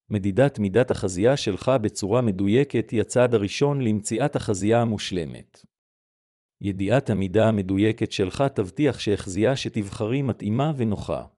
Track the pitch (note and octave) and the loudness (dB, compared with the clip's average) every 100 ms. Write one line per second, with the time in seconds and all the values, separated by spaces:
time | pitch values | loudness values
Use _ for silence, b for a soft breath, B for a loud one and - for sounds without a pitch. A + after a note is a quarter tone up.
0 | - G#2+ G2 F#2+ C#3 - G2+ A2 B2+ - | -6 -4 -2 2 2 2 0 2 2 0
1 | F#2+ F2+ A2+ C#3 - F2+ - C3 G#2+ - | -4 2 2 2 0 -4 0 0 0 -4
2 | G2 A#2+ A#2+ F#2 G2 A2+ C#3 A#2+ G#2+ A2+ | -2 0 0 0 2 2 2 -2 -2 -2
3 | G2 B2 B2 A#2 G2+ - C#3+ C#3 A#2+ G#2+ | 0 2 4 2 0 0 0 0 0 0
4 | - A2 C#3+ B2 - F#2+ G2+ A2+ A#2 G2+ | -2 -2 0 -2 -2 -2 2 2 2 -2
5 | - F2+ D2 A#1+ - _ _ _ _ _ | -4 -6 -6 -10 -18 _ _ _ _ _
6 | _ _ _ _ _ _ G2+ F#2+ G2 B2+ | _ _ _ _ _ _ -6 -2 0 0
7 | - G2+ F#2+ G#2 A2 G#2+ F#2+ G2 G#2+ - | 2 -2 0 2 4 2 0 2 2 2
8 | G#2+ - F#2 - C#3 B2+ F#2 - D3 - | -4 -2 -2 0 -2 0 -6 0 0 0
9 | - G2+ - F2+ A2 C3+ - A2 G2 - | -2 -2 -2 0 0 0 -4 -6 -8 -6
10 | G#2+ C3+ C3+ G#2 G2+ A#2 D3 C#3 A2+ G2 | -4 -2 -2 -2 -2 0 -2 0 -2 -2
11 | - D2+ - | -4 -6 -8